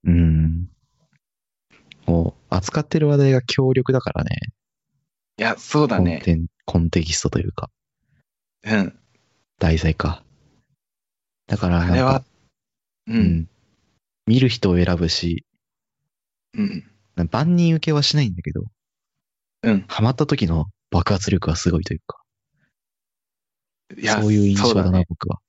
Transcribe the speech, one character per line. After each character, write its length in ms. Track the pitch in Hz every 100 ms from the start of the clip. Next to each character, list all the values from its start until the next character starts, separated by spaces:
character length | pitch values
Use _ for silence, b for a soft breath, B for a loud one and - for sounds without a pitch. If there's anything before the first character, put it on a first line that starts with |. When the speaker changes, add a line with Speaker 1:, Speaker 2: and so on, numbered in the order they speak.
Speaker 1:
う 60 | 85
ん。 580 | 87 82 78 80 82 90 _ _ _ _ _ _ _ _ _ _ _ _ - -
こ 280 | 85 87 -
う、 180 | _
扱 260 | 92 95 -
っ 40 |
て 140 | 147 160
る 100 | 151
話 80 | 143
題 140 | 139
が 100 | 131
強 300 | 123 - 131
力 200 | 131 127
だ 80 | 127
か 120 | -
ら 120 | -
ね。 60 | - - - - _ _ _ _ _ _ _ -
Speaker 2:
い 40 |
や、 140 | 113 110
そ 280 | - 151
う 40 | 147
だ 120 | 95
ね。 160 | 90 82
Speaker 1:
コ 40 |
ン 40 |
テ 100 | -
ン-、 120 | 82 82 _ -
コ 120 | 85
ン 120 | 82
テ 140 | 90
キ 80 | 80
ス 80 | 82
ト 80 | -
と 80 | -
い 80 | -
う 60 |
か。 180 | - - _ _ _ _ _ _ _ _ _
Speaker 2:
う 120 | - 110
ん。 220 | 95 - _ _ _ _ _ _
Speaker 1:
題 200 | 87 82
材 160 | 80
か。 300 | 80 80 85 _ _ _ _ _ _ _ _ _ _ _ _ _
だ 100 | -
か 120 | 92
ら 100 | 87
な 60 |
ん 20 | 85
か、 40 |
Speaker 2:
あ 40 | 87
れ 60 |
は、 220 | 131 135 - _ _ _ _ _ _ _ -
う 60 |
ん。 40 | 117
Speaker 1:
う 40 |
ん。 280 | 92 85 82 _ _ _ _ _ _ _ -
見 140 | 120
る 80 | 127
人 220 | - 98
を 60 | 87
選 200 | 87 85
ぶ 120 | 85
し、 380 | - 87 85 - _ _ _ _ _ _ _ _ _ _
Speaker 2:
う 80 | -
ん。 220 | 101 87 - _ _
Speaker 1:
な-、 100 | - 85
万 240 | 110 156
人 200 | 175 170 160
受 80 | -
け 60 |
は 100 | 147
し 140 | 143 147
な 60 |
い 80 | 127
ん 40 |
だ 80 | 90
け 100 | 80
ど、 120 | 82 107 _ _ _ _ _ _ _ _ _
Speaker 2:
う 80 | 117
ん。 140 | 101 -
Speaker 1:
ハ 140 | -
マ 80 | 110
っ 40 |
た 120 | 127 147
時 200 | 139 92
の 200 | 82 78 _ _
爆 220 | 90 90
発 180 | 95 92
力 200 | 92 -
は 60 | 82
す 140 | -
ご 100 | 82
い 40 |
と 100 | 80
い 40 | -
う 20 | _
か。 140 | - _ _ _ _ _ _ _ _ _ _ _ _ _ _ _ _ _ 101
Speaker 2:
い 80 |
や、 160 | 107 107
Speaker 1:
そ 80 | 107
う 40 |
い 60 | 107
う 80 | 101
印 100 | 101
象 60 |
だ 60 | 113
な、 140 | 104
Speaker 2:
そ 40 | 92
う 40 |
だ 60 | 92
ね。 80 | 87
Speaker 1:
僕 200 | 85 -
は。 100 | -